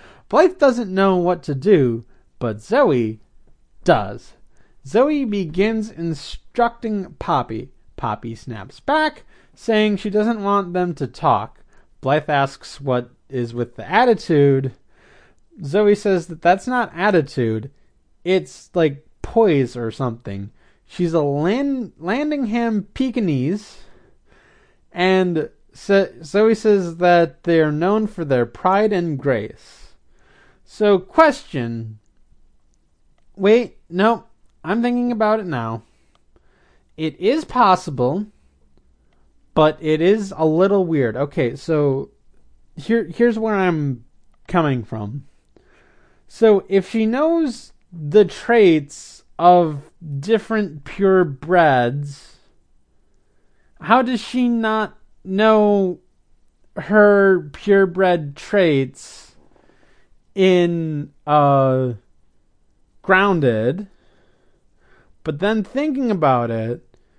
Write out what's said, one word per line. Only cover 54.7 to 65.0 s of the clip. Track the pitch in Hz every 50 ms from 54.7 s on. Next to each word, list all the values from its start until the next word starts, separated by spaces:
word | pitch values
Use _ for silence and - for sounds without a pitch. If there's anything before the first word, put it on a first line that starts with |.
| 220 220 214 208 - _ - - _ _ -
know | 185 190 196 220 220 220 214 208 208 208 202 196 180 175 - _ _ _ _ _ _ _ _ _ _ _ _ _ _ -
her | - - - 208 214 208 208 202 202 196 196 190 175 151 147 139
purebred | - - 202 196 196 196 185 170 185 190 180 175 170 151 143 139
traits | - - - - 202 185 165 147 135 135 131 135 - - - - - - - _ _ _ _ _ _ _ _ _ _ _ _ _ _ _ _ _ _ _ _ -
in, | 196 190 190 180 180 175 170 170 165 165 160 156 147 147 - _ _ -
uh, | 151 147 151 143 143 139 139 135 131 131 131 131 127 117 104 _ _ _ _ _ _ _ _ _ _ _ _ _ _ _ _ _ _ _ _
Grounded? | - - 185 190 196 202 190 170 143 123 113 107 110 123 156 185 208 - _ _ _ _ _ _ _ _ _ _ _ _ _ _ _ _ _ _ _ _ _ _